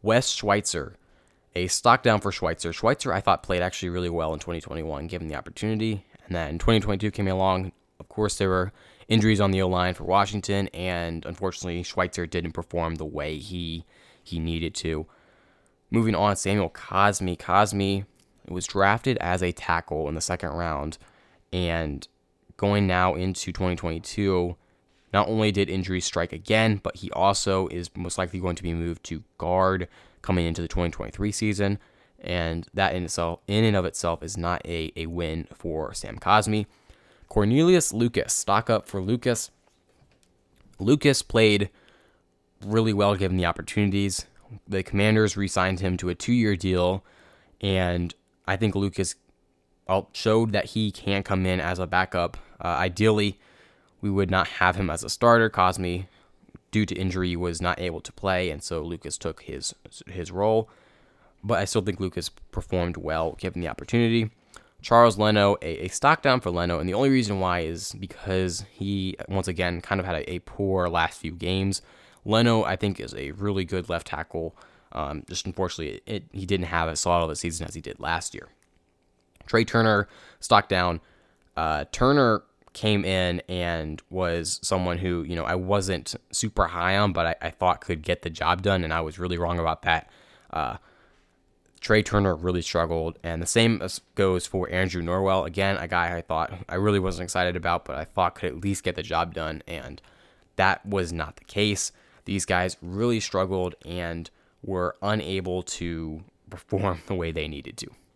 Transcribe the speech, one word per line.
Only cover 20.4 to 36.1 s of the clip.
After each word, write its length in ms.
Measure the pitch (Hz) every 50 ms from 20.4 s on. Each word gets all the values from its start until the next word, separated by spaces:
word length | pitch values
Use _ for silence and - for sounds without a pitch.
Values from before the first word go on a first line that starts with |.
| - 71
round, 460 | 73 82 85 82 78 69 73 78 80 - - - _ _ _ _ _ _ _ _
and 560 | - 90 90 85 82 82 80 76 71 69 - - _ _ _ _ _ _ _ _ -
going 300 | - 104 101 101 101 101
now 300 | 92 90 90 90 92 76
into 360 | 80 90 95 92 - - 92
twenty 240 | 85 - 95 90 87
twenty-two, 800 | 82 - 85 80 82 - - - 107 101 98 95 90 87 87 87 _ _ _ _ _ _ _ _ _ _ _
not 160 | - 98 - -
only 220 | 113 110 107 107
did 180 | 98 101 98 -
injuries 360 | 87 95 90 95 92 90 -
strike 280 | - - 85 85 87
again, 480 | - 80 - - 107 110 113 110 104 101
but 180 | - - - -
he 120 | - 90
also 560 | - - 92 98 98 - - 98 95 95 95 78
is 220 | - 87 87 - _
most 200 | 92 90 87 -
likely 220 | - 92 87 - 92
going 160 | 90 90 87
to 80 | -
be 100 | - 87
moved 300 | 82 82 85 85 85 -
to 220 | - - 82 78 - _ _ -
guard 500 | - 85 90 92 95 95 95 92 87 - - - - - _ _
coming 240 | - - 92 90 85
into 160 | 82 82 -
the 60 | 85 80
twenty 240 | - 92 87 82
twenty-three 400 | - - - 55 - - 104 107
season, 480 | 104 - 110 107 101 101 101 98 101 104 _ _ _ _ _ _ _ _
and 480 | - 85 90 90 82 82 82 85 - -
that 220 | - 95 98 95 -
in 80 | 92
itself, 380 | 87 80 - - 85 85 82 - _ -
in 160 | 101 110 113
and 120 | 110 104
of 80 | 98 90
itself 380 | 87 - - - 87 85 -
is 140 | 78 85 98
not 280 | 95 85 87 87 - -
a, 280 | - 87 82 80 - _
a 120 | - 82
win 420 | 80 85 87 85 78 80 82 76 -
for 400 | - _ - 85 78 78 76 -
Sam 280 | - - - -